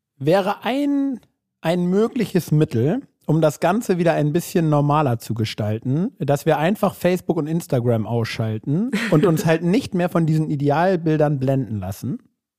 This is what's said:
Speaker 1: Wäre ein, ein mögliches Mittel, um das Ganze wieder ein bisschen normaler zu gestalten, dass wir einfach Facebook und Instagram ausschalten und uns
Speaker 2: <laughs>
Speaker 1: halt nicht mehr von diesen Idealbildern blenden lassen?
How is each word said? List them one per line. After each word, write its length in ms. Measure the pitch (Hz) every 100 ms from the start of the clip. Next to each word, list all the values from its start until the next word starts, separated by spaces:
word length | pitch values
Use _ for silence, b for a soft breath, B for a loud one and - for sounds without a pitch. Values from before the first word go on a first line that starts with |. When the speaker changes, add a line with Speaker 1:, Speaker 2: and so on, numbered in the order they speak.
| _ -
Speaker 1:
Wäre 460 | 139 190 190 202
ein, 560 | 220 269 285 277 277 240 - _ _ _
ein 240 | 165 180 175
mögliches 640 | 196 233 247 185 175 -
Mittel, 500 | 151 151 113 139 254 - _ -
um 140 | 156
das 180 | 156 -
Ganze 400 | 165 208 240 175
wieder 140 | 165
ein 200 | 151 147
bisschen 360 | 170 - 180 156
normaler 500 | 147 143 147 143 117
zu 140 | -
gestalten, 800 | 113 107 - 107 110 127 147 214 -
dass 280 | 135 143 160
wir 120 | 143
einfach 380 | 165 214 196 -
Facebook 420 | 175 180 - 160
und 80 | 151
Instagram 600 | 170 - 131 120 113 101
ausschalten 840 | 117 110 - 110 110 139 160 247 214 226
und 140 | 156 180
uns 200 | 156 165
Speaker 2:
<laughs> 0 |
Speaker 1:
halt 180 | 165
nicht 300 | 170 226 -
mehr 160 | 175 175
von 160 | 170 160
diesen 240 | 156 156
Idealbildern 880 | 147 143 143 185 180 165 156 147 139
blenden 400 | 131 135 107 107
lassen? 400 | 92 - 117 185 - _ _